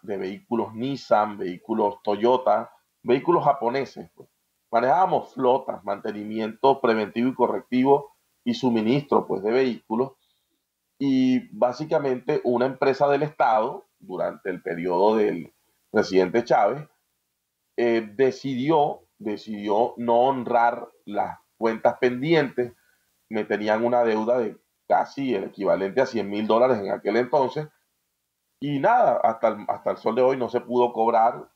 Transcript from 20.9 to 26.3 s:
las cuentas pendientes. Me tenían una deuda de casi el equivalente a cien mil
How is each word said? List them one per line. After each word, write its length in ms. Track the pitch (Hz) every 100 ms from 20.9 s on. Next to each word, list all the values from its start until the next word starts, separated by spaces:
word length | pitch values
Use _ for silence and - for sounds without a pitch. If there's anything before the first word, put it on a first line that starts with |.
| _ -
las 340 | 104 98 - _ -
cuentas 400 | 113 110 - -
pendientes. 720 | 127 123 147 165 135 - 120 - _ _ _ _ -
Me 160 | 110 104
tenían 400 | 104 107 110 117
una 180 | 123
deuda 360 | 117 110 110 127
de 180 | 110 - _ _ -
casi 440 | 87 - - 135
el 120 | 101 90
equivalente 560 | - 92 87 98 117
a 40 | 131
cien 240 | 113
mil 180 | 98